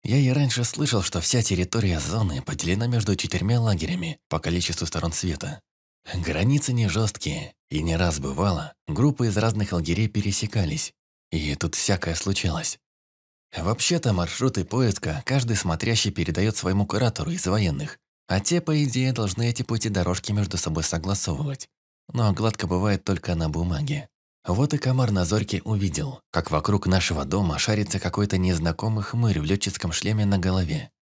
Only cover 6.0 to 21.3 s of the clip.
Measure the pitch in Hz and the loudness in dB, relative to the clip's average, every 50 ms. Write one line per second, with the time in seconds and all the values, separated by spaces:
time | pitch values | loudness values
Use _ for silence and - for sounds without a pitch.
6 | _ - - 92 85 80 - 78 95 127 139 147 - - 123 120 113 98 80 110 | _ -8 -6 -6 -4 -2 -2 0 2 4 2 2 2 0 2 2 2 2 2 2
7 | 113 104 - - - - 73 73 73 - _ _ _ _ 143 76 80 85 117 170 | 0 0 -2 -4 -6 -6 -6 -6 -8 -12 _ _ _ _ -4 -2 0 0 2 2
8 | 90 85 76 76 69 71 67 80 95 101 90 76 78 76 - _ _ - 151 - | 2 2 2 0 -4 -4 -2 0 2 2 2 0 -4 -8 -14 _ _ -4 0 2
9 | 123 151 143 - 123 113 98 104 107 113 104 107 101 - 95 87 80 80 85 104 | 2 2 2 2 0 2 2 2 2 2 2 0 -2 0 0 -2 0 0 0 0
10 | 113 104 - 104 101 101 98 - 107 104 - 110 92 76 76 160 - - _ _ | 0 0 0 -2 -2 0 -2 -2 -2 -2 0 0 0 0 0 -2 -4 -6 _ _
11 | _ _ _ _ _ _ - 80 76 73 71 - - 76 - - - - 98 90 | _ _ _ _ _ _ -4 -2 -2 -2 -2 -2 -2 -2 -2 0 0 2 0 0
12 | - 85 82 - - 98 98 - - 90 76 80 78 - - _ _ _ _ _ | 0 -4 -4 -2 -2 -2 -2 0 0 -2 -2 -2 -4 -6 -6 _ _ _ _ _
13 | _ _ _ _ _ _ _ _ _ _ - - 80 95 113 - - - 175 160 | _ _ _ _ _ _ _ _ _ _ -10 -4 -2 -2 0 0 0 0 0 2
14 | - 123 101 90 87 80 - - 127 131 - 101 85 - 104 123 131 113 101 - | 2 2 2 2 0 -2 -2 0 0 0 0 0 -4 -2 0 2 2 2 0 0
15 | - - 156 143 - - 131 139 123 117 110 98 - 85 82 80 - 110 117 110 | -2 -4 -4 -4 -2 0 0 0 2 2 0 0 0 0 0 0 0 0 2 2
16 | - 104 - - 82 - 78 85 98 110 104 - - 92 95 101 101 - - 107 | 0 0 0 0 -2 0 0 2 2 0 0 0 0 0 2 2 2 2 2 2
17 | 123 113 - - - - 170 185 - 90 98 107 101 85 73 69 - 147 - _ | 2 2 0 -2 -4 -4 -4 -2 0 0 2 2 2 2 0 -2 -6 -8 -10 _
18 | _ _ _ _ _ - - 98 202 - 175 175 170 - 156 151 147 135 117 131 | _ _ _ _ _ -2 -2 0 2 2 0 0 2 2 2 2 2 2 2 2
19 | 131 131 127 120 110 98 90 113 117 120 120 - 123 - 117 107 - 113 101 98 | 0 2 0 0 -2 -2 0 0 0 0 0 -2 -2 -2 -2 -2 0 0 0 2
20 | 87 90 90 90 - - 101 104 101 85 - 87 - 85 78 82 80 - - 85 | 2 2 0 -2 -2 -2 0 0 0 0 -2 -2 -2 -2 -2 -2 -2 -2 -2 -2
21 | 80 92 98 101 - - | -2 -2 -2 -2 0 -2